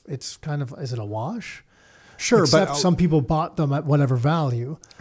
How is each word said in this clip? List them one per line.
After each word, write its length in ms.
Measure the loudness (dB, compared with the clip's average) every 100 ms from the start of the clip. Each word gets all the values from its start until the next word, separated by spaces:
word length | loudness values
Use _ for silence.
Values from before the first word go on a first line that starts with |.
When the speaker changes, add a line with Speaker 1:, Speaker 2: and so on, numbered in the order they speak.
| -12
Speaker 1:
it's 300 | -10 -10 -12
kind 240 | -8 -6
of, 120 | -6 -8
is 140 | -8
it 60 | -6
a 60 | -6
wash? 580 | -6 -6 -8 -12 -18 _ _ _ _ -20 -10
Speaker 2:
Sure, 220 | 2 4
but 40 | 6
Speaker 1:
Except 260 | 4 4
Speaker 2:
I'll 40 | 0
Speaker 1:
some 180 | 2 2
people 240 | 4 2
bought 380 | 2 0 -2 -2
them 160 | 0
at 100 | 0 2
whatever 300 | 2 2 2
value. 640 | 2 0 0 -2 -6 -10 -16 -4